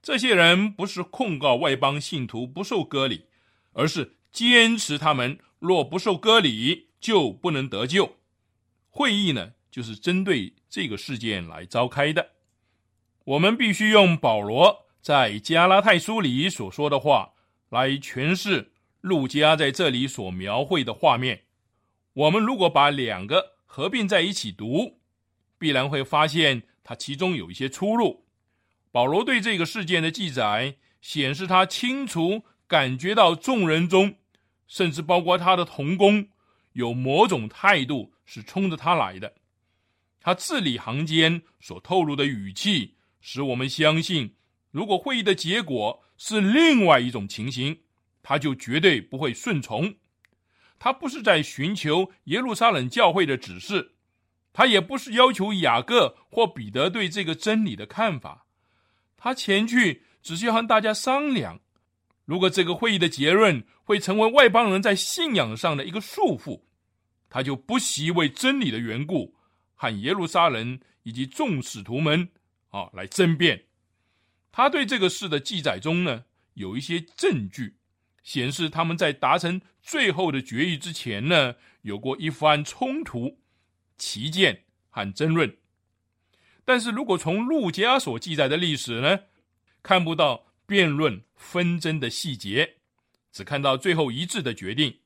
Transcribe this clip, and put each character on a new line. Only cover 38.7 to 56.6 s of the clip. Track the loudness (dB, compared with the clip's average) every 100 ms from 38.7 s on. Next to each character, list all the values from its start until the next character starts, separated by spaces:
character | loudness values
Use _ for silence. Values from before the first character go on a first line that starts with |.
着 | -2
他 | 0
来 | 0 0 -6
的。 | -16 _ _ _ _ _ _ _ _ _
他 | -4
字 | -4 -2 -2
里 | -2 -4
行 | -6 -6
间 | -2 2 2 0 _ _
所 | -18 -18
透 | -2 0
露 | 0 -2
的 |
语 | -2 -4 -10
气， | -6 -2 -2 -4 _ _ _
使 | -12 -6
我 | -4
们 | -4 -6
相 | 2 2 2
信， | -2 -4 -4 _ _ _ _
如 | -8 -2
果 | -2
会 | -2 -2
议 |
的 | 0
结 | -2 0 -4
果 | -2 -4 -4 -6 _ _
是 | -4 0
另 | 4 6 6 6 6
外 | 6
一 | 4
种 | -4 -8
情 | -8 -8
形， | -4 -6 -6 _ _ _ _
他 | -4 -2
就 | -2
绝 | -4 -2 4
对 | 4 4
不 | -2 -6
会 | -4
顺 | -4 -4 -4
从。 | -2 -4 -4 -6 _ _ _ _ _ _ _ _
他 | -4
不 | -2 -6
是 | -2
在 | 2 2
寻 | 2 -4 -4
求 | -4 0 0 0 _
耶 | -6 -4
路 | -2
撒 | 2 2
冷 | 2 -2
教 | 2 4
会 | 4 0
的 | -2
指 | -6 -16
示， | -6 -6 -6 _ _ _ _ _ _
他 | 2 4
也 | 4
不 | 0 -8
是 | -4
要 | 4 4
求 | 4 -4
雅 | 0 2 2
各 | 2 2 2 -2 _
或 | 0 0
彼 | -2